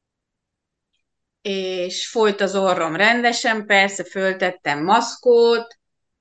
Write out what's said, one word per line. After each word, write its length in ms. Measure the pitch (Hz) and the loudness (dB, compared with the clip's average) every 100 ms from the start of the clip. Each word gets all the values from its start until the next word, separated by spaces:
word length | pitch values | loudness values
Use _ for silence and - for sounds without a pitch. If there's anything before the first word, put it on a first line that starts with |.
| _ _ _ _ _ _ _ _ _ _ _ _ _ _ | _ _ _ _ _ _ _ _ _ _ _ _ _ _
és 640 | 208 190 185 185 180 - - | -8 -6 -6 -6 -6 -8 -8
folyt 320 | 240 214 202 | 0 0 2
az 160 | 196 196 | -2 0
orrom 400 | 190 180 165 160 | 0 0 -2 2
rendesen, 680 | 208 240 240 233 240 220 208 | 2 2 0 -2 -2 -4 0
persze 380 | 196 196 196 | 2 2 -2
föltettem 800 | 175 196 190 190 185 - 151 147 | -10 -4 -4 -2 -4 -4 -6 -4
maszkot, 920 | 165 226 247 - 254 233 233 233 226 - _ _ _ _ | 2 2 0 -2 2 4 4 2 -4 -16 _ _ _ _